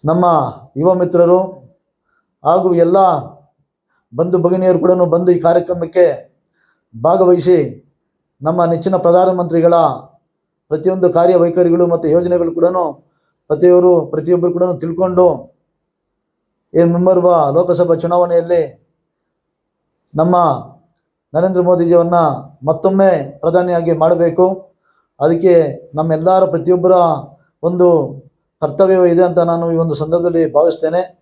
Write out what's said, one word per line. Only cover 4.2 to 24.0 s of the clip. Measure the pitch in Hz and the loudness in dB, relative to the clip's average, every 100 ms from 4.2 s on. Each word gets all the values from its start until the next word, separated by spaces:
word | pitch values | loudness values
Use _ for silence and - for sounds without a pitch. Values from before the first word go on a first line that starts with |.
| 175 180 170 | -2 0 0
ಭಗಿನಿಯರು | 185 185 180 | 0 0 0
ಕೂಡ | 175 185 175 170 | 0 0 0 0
ಬಂದು | 180 175 | 0 0
ಈ | 165 | 0
ಕಾರ್ಯಕ್ರಮಕ್ಕೆ | 175 175 175 165 180 170 127 - _ _ _ _ _ _ 113 143 | 0 -2 -8 -4 0 0 0 -12 _ _ _ _ _ _ -6 -2
ಭಾಗವಹಿಸಿ | 190 180 180 170 175 127 - _ _ _ _ _ _ 143 | 2 2 2 2 0 0 -8 _ _ _ _ _ _ -4
ನಮ್ಮ | 175 170 | -2 -2
ನೆಚ್ಚಿನ | 165 190 185 | -2 -2 0
ಪ್ರಧಾನಮಂತ್ರಿಗಳ | 170 180 185 185 170 165 165 170 156 123 - _ _ _ _ _ _ | 2 2 2 0 -2 0 2 2 0 -4 -14 _ _ _ _ _ _
ಪ್ರತಿಯೊಂದು | 156 175 185 180 165 | -4 -4 0 0 2
ಕಾರ್ಯವೈಖರಿಗಳು | 175 180 170 175 175 170 175 | 2 2 0 0 0 2 0
ಮತ್ತು | 165 160 165 | 0 0 0
ಯೋಜನೆಗಳು | 180 175 170 170 | 0 -2 -2 -2
ಕೂಡ | 170 185 165 139 _ _ _ _ _ | -2 0 -6 -8 _ _ _ _ _
ಪ್ರತಿಯೊಬ್ಬರು, | 151 180 180 180 175 147 | 0 4 4 4 2 0
ಪ್ರತಿಯೊಬ್ಬರು | 151 156 180 175 175 | -8 -2 -2 -2 -2
ಕೂಡ | 180 175 | -4 -4
ತಿಳ್ಕೊಂಡು | 165 170 185 180 180 131 - _ _ _ _ _ _ _ _ _ _ _ _ 165 | -8 -4 -2 2 2 0 -12 _ _ _ _ _ _ _ _ _ _ _ _ 0
ಏನು | 170 | 0
ಮುಂಬರುವ | 175 180 180 175 170 143 156 | 0 0 2 2 2 0 0
ಲೋಕಸಭಾ | 175 170 175 165 | -2 -2 0 -2
ಚುನಾವಣೆಯಲ್ಲಿ | 170 175 175 170 170 175 143 - _ _ _ _ _ _ _ _ _ _ _ _ _ 151 | -2 -2 0 -2 0 -2 -2 -10 _ _ _ _ _ _ _ _ _ _ _ _ _ -4
ನಮ್ಮ | 170 180 165 127 - - _ _ _ _ _ | 0 2 0 -2 -10 -20 _ _ _ _ _
ನರೇಂದ್ರ | 151 185 180 175 | -4 -2 0 0
ಮೋದಿಜಿಯವ್ರನ್ನ | 180 170 170 170 175 160 135 - _ 139 | 0 2 2 2 0 0 -4 -12 _ -4
ಮತ್ತೊಮ್ಮೆ | 160 190 190 196 165 139 - | -2 -2 2 2 0 -6 -6
ಪ್ರಧಾನಿಯಾಗಿ | 160 175 180 170 165 160 | -2 -2 0 -2 -2 0